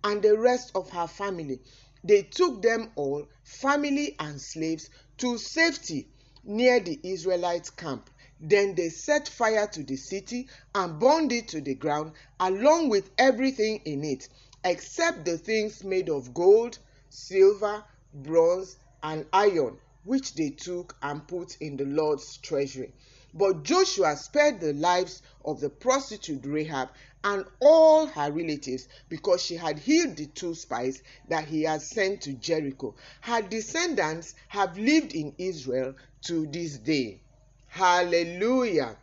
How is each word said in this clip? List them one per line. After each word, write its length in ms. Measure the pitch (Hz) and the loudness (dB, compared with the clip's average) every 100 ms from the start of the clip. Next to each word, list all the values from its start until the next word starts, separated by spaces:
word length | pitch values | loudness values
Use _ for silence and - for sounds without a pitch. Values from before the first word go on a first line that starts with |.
and 180 | 208 208 | -2 2
the 160 | 208 214 | 4 6
rest 320 | 240 247 - 196 | 4 2 -2 -8
of 120 | 180 | -6
her 180 | 180 170 | -6 -6
family. 520 | - 202 180 151 127 _ - _ _ | -6 -8 -6 -8 -10 _ -20 _ _
They 180 | 175 208 | 4 4
took 400 | - - 359 226 | 4 -2 -2 0
them 300 | 220 226 226 | -2 -2 -6
all, 340 | - 143 143 147 _ | -6 -4 -6 -8 _
family 720 | _ - 269 294 285 277 294 - | _ -4 0 0 0 -2 -4 -8
and 200 | 151 143 | -10 -10
slaves, 480 | - 160 160 160 - - _ - | -12 -6 -6 -6 -10 -20 _ -6
to 180 | 247 233 | -6 -6
safety 720 | - 320 330 - - 147 - _ _ _ | -6 0 0 0 -8 -10 -10 _ _ _
near 340 | - 208 254 247 | -8 2 4 4
the 220 | 180 147 | 0 -10
Israelite 720 | 180 190 175 180 175 175 - - | -8 -6 -2 -2 -2 -4 -8 -14
camp. 320 | 165 135 - _ - _ | -10 -10 -12 _ -20 _
Then 380 | 156 202 202 180 | 2 2 4 0
they 120 | 165 | -4
set 400 | 160 - 294 294 | -6 0 0 0
fire 380 | - 226 220 208 | -2 0 2 0
to 160 | 165 | -6
the 140 | 135 135 | -8 -10
city 520 | - 196 190 247 262 - _ | -8 -10 -8 -10 -10 -18 _
and 280 | 202 180 156 | -4 -4 2
burned 320 | 240 320 302 | 4 6 2
it 160 | 240 226 | -2 -4
to 120 | 160 | -8
the 140 | 139 | -6
ground, 380 | 131 151 147 156 - - _ | -4 -2 -2 -4 -12 -20 _
along 500 | 185 190 262 330 311 | -2 4 4 4 4
with 220 | 202 - - | 0 -2 2
everything 640 | 262 226 269 262 214 214 | 4 4 0 0 -2 -2
in 200 | 156 143 | -6 -6
it, 240 | 151 131 - _ _ - | -4 -6 -8 _ _ -6
except 600 | 180 175 - - 330 247 | -4 -4 -6 -2 -2 -2
the 120 | 160 170 | -4 -6
things 460 | 170 220 214 - | -2 -2 -2 -6
made 260 | 196 185 170 | -4 -4 -2
of 240 | 143 123 | -4 -6
gold, 460 | 123 175 214 233 - _ _ _ | 2 8 8 6 -8 _ _ _
silver, 760 | - - 190 190 208 208 214 - _ _ | -20 -4 6 6 6 -2 -4 -10 _ _
bronze, 640 | 147 139 165 165 180 190 - _ _ | -18 0 4 4 2 -4 -16 _ _
and 240 | 151 156 143 | -8 -8 0
iron, 440 | 190 208 170 123 101 _ _ | 4 4 4 -2 -4 _ _
which 300 | 185 269 269 | -4 -4 -4
they 160 | - 151 | -4 -4
took 460 | 143 175 180 175 - | -4 -10 -10 -10 -10
and 240 | 143 143 151 | -8 -8 -8
put 300 | 180 170 - | -10 -10 -12
in 160 | 156 139 | -10 -6
the 80 | |
Lord's 520 | 139 147 156 139 - - | -4 0 0 -2 -6 -18
treasury. 560 | - 147 139 131 123 - _ _ _ | -6 -4 -4 -6 -14 -14 _ _ _
But 300 | 165 196 175 | 0 2 2
Joshua 540 | 147 349 381 - 165 143 | 2 2 2 2 0 0
spared 420 | - - 294 220 | -2 2 2 2
the 140 | 160 | -4
lives 500 | 143 170 180 180 - _ _ | 0 2 2 0 -8 _ _
of 160 | - 131 | -8 -6
the 100 | 139 | -8
prostitute 720 | - 247 262 - 214 - 139 | -4 0 0 0 -12 -10 -8
Rahab 440 | 139 151 156 143 127 - - _ | -4 -4 -4 -4 -6 -10 -20 _
and 220 | 202 202 190 _ | -4 -4 -6 _
all 460 | 277 320 320 311 311 | 8 10 10 8 4
her 260 | 151 147 | -2 -4
relatives, 560 | 151 165 147 135 127 - - - | -2 -4 -6 -6 -8 -10 -20 -14
because 320 | 160 - 180 | -6 0 2
she 140 | - | 0
had 240 | 170 165 151 | -4 -4 -4
hid 380 | 147 311 330 147 | 2 2 2 -6
the 100 | 147 | -12
two 300 | - 175 160 | -8 -8 -8
spies 440 | - 117 131 135 - - - | -8 -4 -4 -6 -16 -20 -4
that 180 | 165 151 | -4 -2
he 160 | 156 | -2
had 180 | 160 156 | 0 -2
sent 420 | 151 226 190 202 | -4 -2 -2 -2
to 100 | 143 | -8
Jericho. 640 | 131 160 160 143 135 123 - - - | -10 -2 -2 -2 -8 -12 -12 -20 -16
Her 200 | - 233 | -4 -4
descendants 920 | 196 220 214 330 359 247 156 160 160 - - | -2 -8 -6 -4 -2 0 -2 -4 -10 -20 -10
have 280 | 202 190 175 | -2 -2 0
lived 380 | 220 311 285 | 2 2 2
in 180 | 170 151 - | -8 -8 -6
Israel 560 | 185 160 131 127 131 135 - _ | -8 -6 -4 -4 -4 -8 -20 _
to 240 | - 170 156 | -6 -4 -4
this 320 | 156 170 139 | -6 -8 -8
day. 420 | 113 151 117 95 _ _ _ _ _ | -2 -2 -2 -8 _ _ _ _ _
Hallelujah. 1300 | 175 185 180 180 170 170 180 214 262 240 165 123 104 | 0 4 4 4 2 0 -2 0 2 2 0 -2 -8